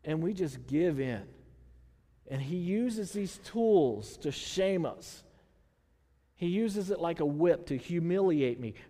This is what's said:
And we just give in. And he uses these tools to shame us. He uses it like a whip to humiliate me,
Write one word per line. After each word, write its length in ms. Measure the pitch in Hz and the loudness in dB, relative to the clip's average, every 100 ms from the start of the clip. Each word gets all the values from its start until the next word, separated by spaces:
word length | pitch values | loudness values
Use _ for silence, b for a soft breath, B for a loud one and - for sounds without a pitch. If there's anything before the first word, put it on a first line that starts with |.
And 180 | - 156 | -2 -2
we 120 | 165 | -2
just 320 | 196 165 131 123 | -2 -4 -4 -4
give 340 | 143 175 143 | 0 2 0
in. 220 | 131 113 98 - - - - - - _ _ _ - | -2 -4 -8 -18 -20 -20 -20 -20 -20 _ _ _ -8
And 120 | 135 | -6
he 140 | 135 180 | -4 -4
uses 560 | 175 202 247 220 196 | -2 0 0 -2 -6
these 260 | 202 190 - | -4 -6 -8
tools 800 | - 226 226 202 139 104 107 - | -8 0 6 6 6 2 -8 -6
to 120 | 147 | -6
shame 540 | 139 - - 190 190 | -6 -6 0 2 2
us. 380 | 151 - - - - b b b b _ _ _ _ _ _ _ | 0 -4 -16 -20 -20 b b b b _ _ _ _ _ _ _
He 100 | 175 | -2
uses 420 | 185 226 202 190 | 0 0 -2 -2
it 100 | 196 | -2
like 200 | 170 165 | -2 0
a 40 | |
whip 400 | 147 147 175 160 - | 0 4 4 4 2
to 100 | 135 | -6
humiliate 840 | - 175 165 180 190 151 131 120 | -2 -2 2 2 4 4 2 0
me, 140 | 117 98 B | -6 -10 B